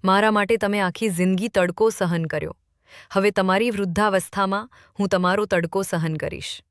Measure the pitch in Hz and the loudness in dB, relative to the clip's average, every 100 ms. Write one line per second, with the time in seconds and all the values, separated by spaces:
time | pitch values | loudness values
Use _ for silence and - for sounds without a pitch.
0 | 185 196 214 214 196 220 208 208 190 - | 4 4 4 2 2 0 0 0 -2 -2
1 | 220 170 180 185 226 202 180 180 220 - | -2 0 0 0 0 0 0 2 0 2
2 | 180 170 160 151 156 - _ _ _ - | -2 0 -2 -6 -8 -12 _ _ _ -20
3 | - 196 196 196 190 190 240 202 196 170 | -4 0 2 2 2 2 2 -2 -4 0
4 | 208 190 175 202 196 196 226 _ _ - | 2 2 -2 -2 -2 -2 -6 _ _ -6
5 | 196 185 180 196 208 180 170 196 190 170 | 0 2 2 0 0 0 0 -2 -2 -2
6 | 160 156 151 - - - _ | -2 -4 -6 -8 -12 -14 _